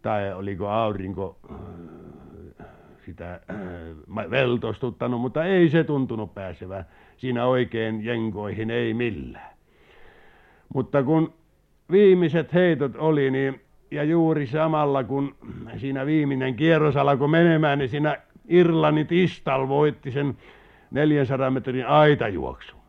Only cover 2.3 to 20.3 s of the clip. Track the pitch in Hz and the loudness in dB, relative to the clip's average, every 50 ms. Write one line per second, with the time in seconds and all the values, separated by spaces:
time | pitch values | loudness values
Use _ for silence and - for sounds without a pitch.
2.3 | - 82 82 - - - - - - - - - - _ - 95 85 - 85 87 | -20 -20 -20 -20 -20 -20 -20 -20 -20 -20 -20 -20 -20 _ -20 -18 -16 -14 -12 -14
3.3 | 90 85 _ - 101 107 95 90 87 87 82 82 80 78 - - 92 107 101 82 | -14 -14 _ -14 -12 -12 -12 -12 -14 -14 -14 -16 -16 -18 -18 -10 -10 -10 -6 -2
4.3 | 117 131 131 123 120 113 110 113 104 - - 120 - - 120 120 123 117 120 127 | 0 0 2 2 0 -2 -4 -6 -6 -6 -6 -8 -6 -6 -6 -4 -4 -4 -4 -4
5.3 | - 151 160 185 196 180 175 156 139 170 156 156 147 139 131 - 117 110 107 92 | -4 -4 -2 2 4 4 6 6 4 2 0 2 0 -2 -2 -4 -4 -8 -8 -10
6.3 | - 101 95 92 85 - 90 92 95 98 87 - _ - - _ _ _ - 131 | -10 -12 -12 -12 -12 -14 -14 -12 -12 -12 -12 -14 _ -20 -20 _ _ _ -6 -4
7.3 | 123 120 120 127 131 127 123 - - 113 110 110 110 110 107 117 120 117 110 110 | -2 0 2 2 2 2 0 -2 -2 -4 -4 -4 -4 -6 -4 -4 -4 -2 -4 -4
8.3 | 92 104 104 101 90 101 110 110 117 120 120 113 110 117 120 117 98 73 65 62 | -4 -6 -8 -8 -6 -6 -6 -4 -2 -2 -2 -2 -2 -2 -2 -4 -4 -6 -10 -12
9.3 | - - - - _ _ _ _ _ _ _ _ _ - - - _ - - - | -14 -18 -20 -20 _ _ _ _ _ _ _ _ _ -20 -20 -20 _ -20 -20 -20
10.3 | _ _ _ _ _ _ _ _ - 139 120 - - 143 131 123 160 160 160 - | _ _ _ _ _ _ _ _ -6 -6 -4 0 -2 0 0 2 2 2 0 0
11.3 | - _ _ _ _ _ _ _ _ _ _ - 165 202 208 190 185 180 175 156 | -4 _ _ _ _ _ _ _ _ _ _ 2 4 6 8 8 6 6 4 2
12.3 | 143 165 156 - - 175 180 175 160 120 143 131 - 117 156 160 156 143 135 135 | 0 -2 -2 2 2 4 4 4 2 2 -2 -4 -4 -2 0 2 2 2 2 0
13.3 | 131 135 135 135 135 - _ _ _ _ _ _ - 147 147 151 170 170 165 160 | 0 0 0 -2 -4 -6 _ _ _ _ _ _ -6 -4 -2 2 2 2 2 2
14.3 | 156 147 143 113 135 156 160 160 156 151 147 143 139 139 127 107 135 139 139 139 | 2 0 -2 -2 0 0 0 2 2 2 2 2 0 0 -2 -2 -4 -4 -4 -4
15.3 | - _ - - - - - 113 113 110 135 139 135 135 135 147 156 156 147 139 | -8 _ -18 -16 -16 -14 -14 -14 -12 -8 -8 -6 -6 -4 -2 0 2 2 2 0
16.3 | 139 131 131 131 123 107 151 165 165 156 151 147 127 143 139 143 143 120 143 143 | 0 0 -2 -2 -2 0 2 4 4 4 4 2 2 2 2 2 2 2 2 2
17.3 | 160 165 170 170 165 156 156 147 143 143 139 117 143 147 151 151 - - _ _ | 4 4 6 6 4 4 2 2 2 0 -2 -2 -2 -2 -2 -2 -2 -4 _ _
18.3 | _ - _ - 170 180 175 170 165 160 156 151 151 156 151 - 170 180 185 165 | _ -20 _ 2 4 6 6 6 4 4 2 4 2 2 0 2 2 2 2 2
19.3 | - - - - 135 135 135 131 139 143 151 151 - - - 143 120 143 143 143 | 0 -6 -4 -2 -2 -2 0 0 2 2 2 2 0 -4 -12 -8 -4 -4 -4 -4